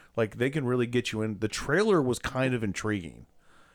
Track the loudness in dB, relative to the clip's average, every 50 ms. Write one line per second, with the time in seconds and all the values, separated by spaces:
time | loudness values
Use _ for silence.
0 | -20 -10 _ 0 0 0 0 -2 -2 0 0 0 0 0 2 2 0 2 2 0
1 | 0 0 -2 -2 -2 -2 -2 -2 -2 -4 -2 -4 -2 0 2 2 4 4 4 4
2 | 4 2 0 -2 -2 -4 -2 0 0 2 0 0 -2 -2 -4 -4 -2 -2 -2 -2
3 | -2 -6 -12 -14 -20 -20 _ -20 _ -20 -20 -20 -20 _ _